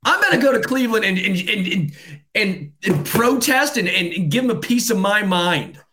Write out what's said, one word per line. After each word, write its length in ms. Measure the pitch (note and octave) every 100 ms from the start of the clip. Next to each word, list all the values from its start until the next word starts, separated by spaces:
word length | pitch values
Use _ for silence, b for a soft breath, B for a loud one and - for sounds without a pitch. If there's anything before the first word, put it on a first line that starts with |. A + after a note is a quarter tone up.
I'm 180 | D#4+ F#4
gonna 200 | G4+ D#4+
go 100 | C4+
to 80 | B3
Cleveland 460 | - C4 B3 A3+
and, 120 | G3 F#3
and, 200 | F#3+ F#3 -
and, 440 | G#3 F#3 G3 D3 B B D3+ _
and, 380 | G#3 G3+ F#3 D3 -
and 220 | - D#3
protest 720 | - - A#3+ C4 - C4 C#4+ B3
and, 100 | F3+
and, 260 | F#3 F3
and 180 | E3+ E3
give 160 | A3 B3+
them 80 |
a 40 | A3
piece 300 | - A#3+ -
of 80 | G#3+
my 240 | G3 G#3
mind. 560 | G3+ F3+ F3 D#3+ - - _